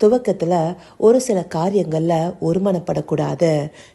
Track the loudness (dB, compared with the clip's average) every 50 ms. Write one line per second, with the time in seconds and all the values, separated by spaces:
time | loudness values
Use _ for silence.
0 | 2 2 2 2 0 -2 -2 -2 0 0 0 0 0 -2 -4 -8 -14 -20 -8 _
1 | 4 4 4 4 2 0 -2 -2 -2 -4 -4 -2 -2 0 0 0 0 0 -2 -2
2 | 0 0 0 0 0 -2 -4 -4 -2 -2 0 0 0 0 -2 -2 -2 -4 -4 -4
3 | -4 -4 -4 -2 -2 -4 -2 0 0 2 2 0 -2 -6 -10 -18 -20 -20 _